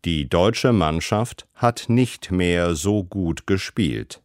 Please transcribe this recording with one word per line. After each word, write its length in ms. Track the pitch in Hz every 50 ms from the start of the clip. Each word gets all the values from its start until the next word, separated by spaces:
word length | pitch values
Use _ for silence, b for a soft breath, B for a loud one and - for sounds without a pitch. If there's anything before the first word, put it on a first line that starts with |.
| -
Die 240 | 87 82 78 71 64
deutsche 420 | - 85 90 110 - - - 131
Mannschaft 760 | 117 101 82 76 78 82 - - 107 104 113 - - - - _ _
hat 300 | - - 120 117 - -
nicht 440 | - 117 123 127 123 - - - -
mehr 440 | 92 92 90 90 87 87 87 87 85
so 280 | 76 82 98 104 107 95
gut 440 | 87 - 98 92 82 78 - _
gespielt. 760 | - 98 95 - - _ - - 71 58 53 53 _ - -